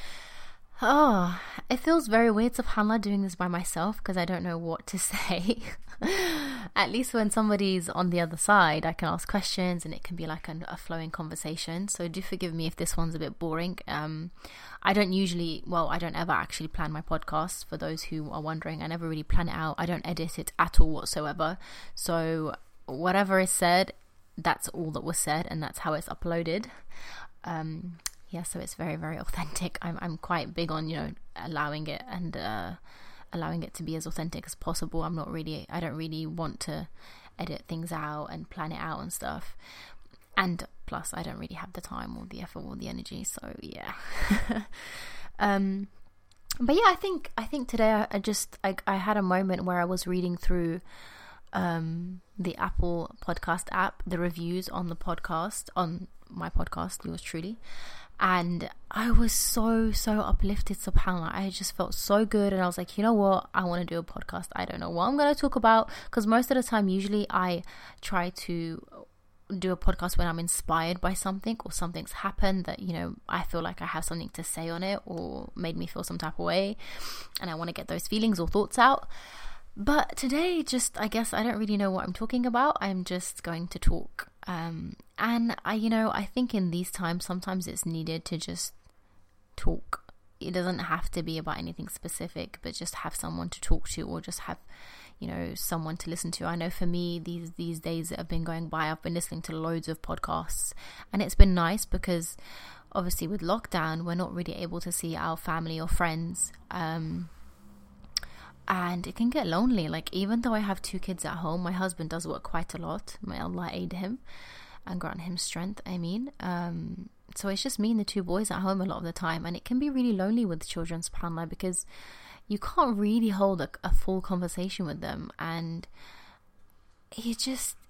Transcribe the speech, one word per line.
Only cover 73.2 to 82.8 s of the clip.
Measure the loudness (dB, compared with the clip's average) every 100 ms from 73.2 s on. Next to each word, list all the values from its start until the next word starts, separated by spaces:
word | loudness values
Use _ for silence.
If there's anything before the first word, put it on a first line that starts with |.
| -4
I | -2
feel | 0 -2
like | -2 -4
I | -6
have | -4 -4
something | -4 -8
to | -10
say | -8 -6 -4
on | -4
it | -2 -4 -4
or | -8 -6 -6 -8 -6
made | -4 -4
me | -6
feel | -6
some | -6 -6
type | -6 -2
of | 0
way | 2 0 -2 -8 -8 -6 -8 -8 -8
and | -6
I | -6
wanna | -6
get | -6 -6
those | -4 -2
feelings | 2 2 2
or | 2
thoughts | 2 2 6
out. | 6 6 0 -8 -10 -8 -8 -8 -10 -2
But | 4 4 4 0
today, | 0 2 2 2
just, | 0 0 0 -2
I | -2
guess | 0 0
I | 0
don't | 0 0
really | 2 2
know | 2
what | 2 -2
I'm |
talking | -2 0 2 2
about. | 4 4
I'm | 4